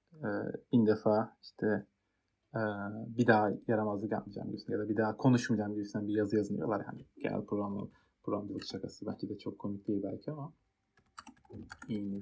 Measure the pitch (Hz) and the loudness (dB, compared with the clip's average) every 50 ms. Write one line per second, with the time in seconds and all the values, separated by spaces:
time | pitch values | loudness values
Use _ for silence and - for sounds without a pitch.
0 | _ _ - 156 151 107 101 101 104 - - - - - - 120 110 104 107 107 | _ _ -14 -8 -4 -4 -2 -2 -4 -4 -6 -8 -4 4 4 6 8 6 4 4
1 | - 110 107 107 110 110 - _ - - _ - - 107 104 - - _ _ _ | 6 4 4 4 4 0 -6 _ -20 -18 _ -2 2 2 2 2 -2 _ _ _
2 | _ _ _ _ _ _ _ _ _ _ - 113 110 107 101 101 101 101 107 110 | _ _ _ _ _ _ _ _ _ _ -4 -2 -2 -2 -2 -4 -4 -6 -6 -8
3 | 113 120 117 117 120 120 113 107 107 104 - - - - 113 107 107 104 104 101 | -8 -6 0 2 6 6 8 6 6 4 2 0 0 0 2 2 2 0 0 -2
4 | 110 104 107 - - - 101 - - 101 101 - - - - 104 107 104 110 107 | -2 -2 -4 -4 -6 -8 -10 -8 -6 -6 -6 -8 -6 -6 -4 -4 -2 -2 0 2
5 | 110 107 107 - - 135 123 120 - - 117 101 104 104 104 104 101 - - 107 | 2 0 0 4 6 6 6 6 4 2 2 2 2 0 -2 -4 -4 -4 -4 -4
6 | 104 104 104 107 104 101 113 107 101 98 101 - - - 107 98 - - - - | -2 0 2 2 2 4 4 2 2 2 0 -2 0 0 0 -2 -2 -6 -10 -14
7 | - - _ - - - - - 98 - - 104 104 101 98 101 - - - _ | -14 -18 _ -6 -4 -2 -2 -2 -2 -2 -2 -2 -2 -2 -4 -4 -6 -8 -10 _
8 | _ _ _ _ - - 104 101 98 101 - - - - - 95 - 98 - - | _ _ _ _ -6 -4 -4 -4 -4 -6 -8 -8 -8 -8 -8 -8 -8 -8 -10 -8
9 | - 104 101 - - 101 104 - - 104 101 - - 104 101 98 - - 104 101 | -8 -8 -6 -6 -6 -8 -8 -6 -8 -10 -8 -6 -6 -6 -6 -6 -4 -2 -2 -2
10 | 98 101 107 - - - 151 151 139 160 - _ _ _ _ _ _ _ _ - | -2 -4 -6 -6 -8 -8 -8 -8 -8 -12 -12 _ _ _ _ _ _ _ _ -20
11 | _ _ - - - - - _ _ - - - - - - - - - 110 104 | _ _ -20 -18 -18 -18 -20 _ _ -16 -14 -14 -14 -14 -16 -14 -8 -6 -6 -4
12 | 101 101 98 98 | -4 -4 -6 -6